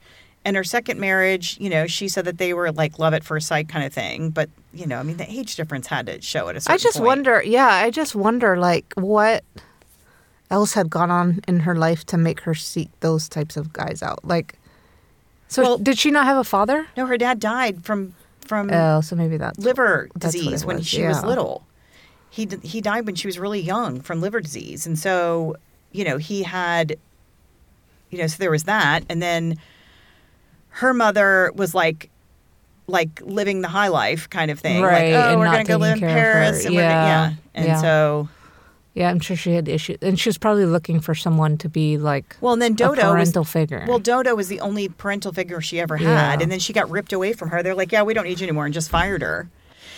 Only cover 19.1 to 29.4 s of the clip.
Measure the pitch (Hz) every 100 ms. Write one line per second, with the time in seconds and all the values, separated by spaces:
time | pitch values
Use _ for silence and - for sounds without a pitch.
19.1 | 170 165 160 - - 220 262 233 165 -
20.1 | 175 165 170 147 139 156 170 160 - 165
21.1 | 151 - 254 123 - - _ _ _ -
22.1 | _ _ - 208 196 - 220 208 220 220
23.1 | 175 202 180 202 208 165 208 214 127 143
24.1 | 165 190 226 156 139 - 95 165 156 190
25.1 | 185 170 170 160 - _ _ _ 190 180
26.1 | 135 156 202 175 180 175 170 160 156 _
27.1 | _ _ _ _ _ _ _ _ _ _
28.1 | 180 160 156 190 156 160 214 147 151 -
29.1 | 165 175 170